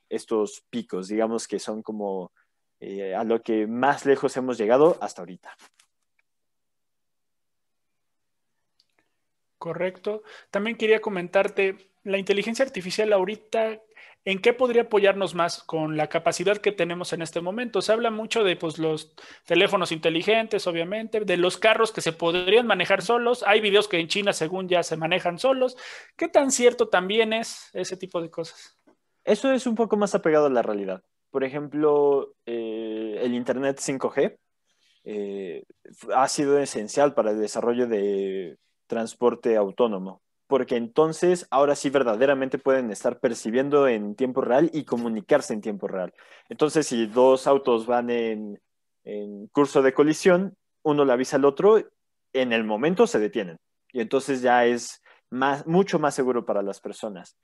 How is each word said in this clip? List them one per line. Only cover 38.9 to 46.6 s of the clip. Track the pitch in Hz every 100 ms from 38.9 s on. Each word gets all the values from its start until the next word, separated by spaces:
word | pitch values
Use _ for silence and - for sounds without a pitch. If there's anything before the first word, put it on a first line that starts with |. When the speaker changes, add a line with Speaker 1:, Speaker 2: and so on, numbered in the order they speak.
| 113 113 - 120 117 123 110
Speaker 1:
autónomo, | 98 95 120 98 95 92 _ _ -
porque | 135 123 120
entonces | 117 - 156 160 175 180 -
ahora | 131 143 139
sí | 139
verdaderamente | 135 120 107 139 135 131 135
pueden | 139 131 120
estar | 98 123 120
percibiendo | 123 113 110 120 143 147 139
en | 110 104 104
tiempo | 127 120
real | 117 131 160
y | 160
comunicarse | - 120 117 110 - 143 -
en | 107
tiempo | 107 98 98
real. | 95 90 - - - -
Entonces, | 117